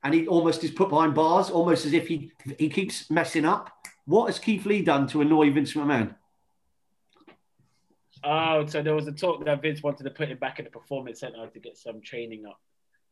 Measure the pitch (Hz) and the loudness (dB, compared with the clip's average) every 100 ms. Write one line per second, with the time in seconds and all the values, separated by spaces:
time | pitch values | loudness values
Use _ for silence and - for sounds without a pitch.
0 | 139 165 160 170 165 156 160 - 190 151 | 0 2 4 2 2 2 -2 0 2 4
1 | 160 147 160 180 185 170 170 160 151 160 | 4 4 4 4 2 2 2 2 2 0
2 | - 160 143 - 139 143 156 165 190 - | 0 -6 -8 -14 -12 -2 -2 0 -4 -6
3 | - 160 - 165 151 202 - - - - | -2 0 0 0 2 0 -4 -20 -20 -16
4 | - 190 240 - - 202 196 208 165 139 | 0 2 2 -2 -2 -2 0 0 2 2
5 | 139 151 147 156 151 143 139 151 143 127 | 2 2 4 6 6 4 0 -2 0 0
6 | 104 - _ _ _ _ _ _ _ _ | 0 -6 _ _ _ _ _ _ _ _
7 | _ _ - - _ _ _ _ _ _ | _ _ -20 -20 _ _ _ _ _ _
8 | _ _ 143 156 160 156 151 151 147 151 | _ _ -2 0 2 0 0 -4 -2 -2
9 | 151 147 185 156 151 143 156 151 147 139 | -2 -4 -2 -2 -2 -2 -2 -4 -4 -6
10 | 135 - 139 127 131 - 120 117 - 139 | -8 -6 -8 -6 -8 -8 -14 -16 -12 -10
11 | 127 113 127 113 113 110 113 - 120 107 | -10 -12 -14 -14 -16 -18 -20 -18 -16 -16
12 | 104 120 117 110 107 95 _ _ _ _ | -14 -12 -12 -14 -18 -20 _ _ _ _
13 | _ | _